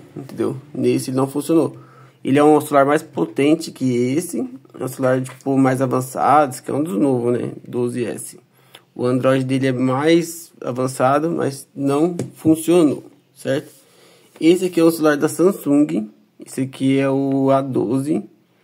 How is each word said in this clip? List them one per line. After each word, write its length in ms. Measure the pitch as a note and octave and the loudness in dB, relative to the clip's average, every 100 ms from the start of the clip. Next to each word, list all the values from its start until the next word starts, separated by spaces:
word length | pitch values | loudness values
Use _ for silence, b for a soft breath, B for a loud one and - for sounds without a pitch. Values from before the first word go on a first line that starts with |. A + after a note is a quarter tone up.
| - - | -16 -18
entendeu? 400 | C3 - A2 C3 - | -12 -6 -6 -6 -12
Nesse 380 | - B2 B2+ C3 | -4 0 0 -2
ele 60 | C3 | -2
não 80 | C3+ | -2
funcionou. 500 | C#3+ C#3+ E3 B2+ - B B B B | -4 0 0 0 -6 B B B B
Ele 140 | B2+ C#3 | 0 4
é 60 | |
um 140 | D3+ D3 | 6 4
celular 280 | C#3 C#3+ C#3 | 4 2 4
mais 160 | D#3 | 2
potente 680 | - F3+ E3 - C#3+ D#3+ - | -2 -6 -4 0 4 4 2
que 240 | - C3 | -4 -2
esse, 540 | A#2+ B2 D3 F3 D3+ B3+ - - - | 0 0 -2 -4 -6 -8 -10 -18 -10
é 20 | |
um 60 | B2+ | -10
celular, 320 | - B2+ C3 | -2 0 0
tipo, 380 | C3 - C3+ C3+ | -2 -8 -2 2
mais 240 | C3 C3+ | 2 2
avançado, 720 | C3 C3 B2+ - F#2+ D3 C#3 | 0 -2 -4 -2 2 4 2
esse 100 | C3 | -4
aqui 80 | - | -6
é 40 | |
um 80 | B2+ | -4
dos 140 | D#3+ F#3+ | -2 0
novos, 420 | C#3 B2 A#2+ A#2+ | 0 0 0 -2
né? 140 | C3+ C3 - | -4 -10 -10
Doze 340 | B2 A#2+ B2 | -6 -4 -4
S. 380 | G#2+ - - - _ b b b b | -6 -8 -14 -20 _ b b b b
O 120 | - B2 | -4 -2
Android 360 | C3 C3 C3+ | 0 2 0
dele 240 | B2+ C3+ C3+ | 0 0 0
é 40 | |
mais 800 | B2 C3 C3 D#3 E3+ D#3 - - - | 0 0 0 2 2 0 -10 -18 -12
avançado, 720 | C3+ B2+ C3 C3 C3 D3 E3 | -8 -4 -4 0 2 2 0
mas 360 | D#3 C#3 C3+ - | -2 -4 -6 -14
não 400 | C#3 C#3 C#3+ F3 F3 - | -4 -2 2 0 -2 -10
funcionou, 680 | - D#3+ D#3+ D#3+ F3 D3 - - _ _ | -2 0 2 4 4 4 0 -10 _ _
certo? 380 | _ B2+ C#3 - _ b b b b b - | _ -6 -6 -6 _ b b b b b 0
Esse 280 | D#3 F3+ F#3 | 4 4 2
aqui 120 | F3 | 2
é 60 | |
um 60 | E3 | 2
celular 260 | E3 D3+ C#3+ | 4 0 2
da 140 | D3 | 0
Samsung, 800 | C#3 F3+ - C#3+ C#3+ D3+ F3+ G#3+ _ _ - | 2 0 0 0 2 2 -2 -8 _ _ -20
esse 220 | - - | -12 -8
aqui 380 | C3+ - C3+ C3+ | -8 -2 0 0
é 100 | C#3 | 0
o 420 | C3+ C#3 C3+ C3+ | 0 0 0 2
A 120 | C3+ | 2
doze, 600 | C#3 A#2+ G#2 C3 C#3+ F#3+ - _ _ _ | 0 -2 -2 -2 -2 -4 -6 _ _ _